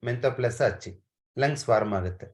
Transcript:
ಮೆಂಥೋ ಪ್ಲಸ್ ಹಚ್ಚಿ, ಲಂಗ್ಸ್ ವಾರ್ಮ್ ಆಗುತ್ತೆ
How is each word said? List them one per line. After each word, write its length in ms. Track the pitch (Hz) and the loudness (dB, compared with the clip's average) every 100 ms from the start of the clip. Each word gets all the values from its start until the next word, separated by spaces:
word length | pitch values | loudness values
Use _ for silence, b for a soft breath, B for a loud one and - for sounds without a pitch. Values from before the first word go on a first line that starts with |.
| 120 | -2
ಮೆಂಥೋ 220 | 123 131 127 | 0 0 2
ಪ್ಲಸ್ 220 | 120 117 127 | -2 2 0
ಹಚ್ಚಿ, 240 | 98 - 98 _ _ _ - | 0 -10 -16 _ _ _ -2
ಲಂಗ್ಸ್ 220 | 139 143 - | 0 0 2
ವಾರ್ಮ್ 240 | 110 107 98 | 4 4 0
ಆಗುತ್ತೆ 280 | 92 90 95 | -2 -6 -14